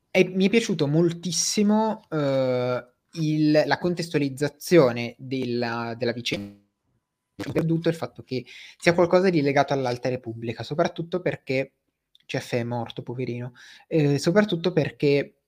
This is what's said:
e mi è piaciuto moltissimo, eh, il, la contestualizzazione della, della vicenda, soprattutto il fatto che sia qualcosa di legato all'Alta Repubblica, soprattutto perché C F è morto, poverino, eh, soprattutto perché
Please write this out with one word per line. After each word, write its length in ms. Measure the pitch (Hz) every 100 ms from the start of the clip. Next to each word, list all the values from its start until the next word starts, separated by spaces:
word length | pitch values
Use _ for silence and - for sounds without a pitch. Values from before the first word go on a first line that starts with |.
| _
e 140 | 190 185
mi 180 | 185 196
è 20 |
piaciuto 380 | 233 226 170 143
moltissimo, 1160 | 151 175 170 185 165 - - 208 214 220 214 -
eh, 800 | 156 143 135 131 127 123 123 - _ _ 170
il, 460 | 156 156 151 151 143
la 120 | 135
contestualizzazione 1400 | 180 175 165 151 139 131 147 - - 175 127 117 120 -
della, 760 | 131 131 123 120 120 117 117 117
della 140 | 120
vicenda, 500 | 120 120 131 101 - _ _ _ _ _ _ _ -
soprattutto 520 | - 156 160 165 165
il 60 |
fatto 280 | 165 - -
che 220 | - 127 - - - -
sia 160 | 175
qualcosa 340 | 170 170 185 190
di 140 | 170
legato 300 | 143 139 139
all'Alta 360 | 139 127 123 135
Repubblica, 540 | 123 117 113 117 113
soprattutto 580 | 113 151 175 - 165 180
perché 540 | 160 151 - 131 135 _ _ _ _ _ -
C 120 | 135
F 160 | -
è 80 | 123
morto, 400 | 117 120 110 -
poverino, 520 | 127 123 123 120 123 - - - -
eh, 300 | 165 143 139
soprattutto 540 | - 196 208 170 175
perché 600 | 165 135 - 147 139 - _